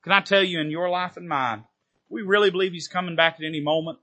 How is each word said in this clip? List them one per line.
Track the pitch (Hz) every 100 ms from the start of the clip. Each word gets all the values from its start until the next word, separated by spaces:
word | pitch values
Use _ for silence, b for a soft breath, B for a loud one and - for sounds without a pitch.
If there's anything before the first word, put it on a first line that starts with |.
Can | -
I | 196
tell | 190 196
you, | 190 170
in | 151
your | 156 180
life | 175 180 175
and | 175
mine, | 147 127 107 113 _ _ _ _
we | 220
really | 196 208 208
believe | 180 190
he's | 175 -
coming | 180 180 165
back | 165 160
at | 156
any | 156
moment. | 147 160 160 156